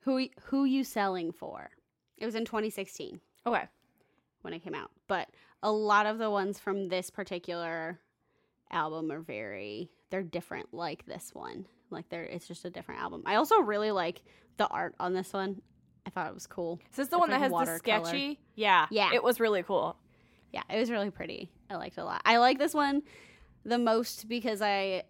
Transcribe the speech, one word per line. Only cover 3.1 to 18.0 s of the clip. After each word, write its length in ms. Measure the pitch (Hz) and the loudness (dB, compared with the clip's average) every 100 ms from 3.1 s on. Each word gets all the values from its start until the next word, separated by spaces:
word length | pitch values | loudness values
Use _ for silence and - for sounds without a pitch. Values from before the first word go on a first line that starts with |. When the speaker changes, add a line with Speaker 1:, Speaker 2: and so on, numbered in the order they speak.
| - _ _ - | -12 _ _ -2
Speaker 2:
Okay. 180 | 214 - _ _ _ _ _ _ _ | 0 -2 _ _ _ _ _ _ _
Speaker 1:
when 100 | - | -10
it 100 | 165 | -10
came 120 | 170 | -8
out. 160 | 156 - _ _ | -8 -10 _ _
But 200 | 190 - _ _ _ | -4 -4 _ _ _
a 100 | 208 | 0
lot 320 | 214 214 208 208 | 2 6 6 4
of 120 | 220 | 0
the 120 | 226 | 0
ones 280 | 202 190 196 | 0 0 -4
from 300 | - 196 190 | -2 -2 0
this 200 | 185 180 | -2 -4
particular 880 | - 196 175 175 170 170 165 160 170 _ _ _ _ _ _ _ | -8 -6 -8 -6 -6 -4 -4 -6 -10 _ _ _ _ _ _ _
album 400 | - 156 156 160 | -2 -2 -2 -4
are 100 | 151 | -6
very, 720 | 165 113 107 101 104 104 147 _ _ | -8 -8 -8 -8 -10 -10 -10 _ _
they're 120 | 190 | -6
different 520 | 180 175 - 175 - | -4 -6 -8 -12 -10
like 320 | - 170 156 - | -8 -8 -8 -12
this 240 | - - | -14 -12
one. 320 | - 62 - 196 _ _ | -14 -12 -12 -14 _ _
Like, 180 | 165 165 | -14 -10
they're, 160 | 170 | -10
it's 240 | 165 175 - | -8 -10 -12
just 160 | 170 | -14
a 60 | 180 | -12
different 320 | 175 165 - | -12 -12 -8
album. 200 | 170 170 - | -8 -8 0
I 80 | |
also 240 | 208 302 440 | 2 6 6
really 300 | 247 208 214 | 4 2 2
like 320 | 196 170 180 _ - _ - | 0 0 -4 _ -20 _ -2
the 100 | 208 | 0
art 260 | - 175 - | 0 -4 -4
on 140 | 180 | -2
this 200 | 185 185 | -2 -4
one. 260 | 196 190 196 - _ _ _ - | -4 -4 -6 -12 _ _ _ -12
I 40 | |
thought 160 | 185 160 | -8 -8
it 60 | |
was 120 | - - | -8 -14
cool. 340 | - 170 175 - | -8 -6 -6 -10
Speaker 2:
Is 60 | - | -6
this 120 | 269 | 0
the 80 | 349 | 2
Speaker 1:
It's, 40 | |
Speaker 2:
one 80 | 339 | 4
that 40 | 262 | 4
Speaker 1:
like, 60 | |
Speaker 2:
has 80 | 277 | 2
the 40 | |
Speaker 1:
watercolor. 500 | - 262 165 - 214 | 2 0 0 2 2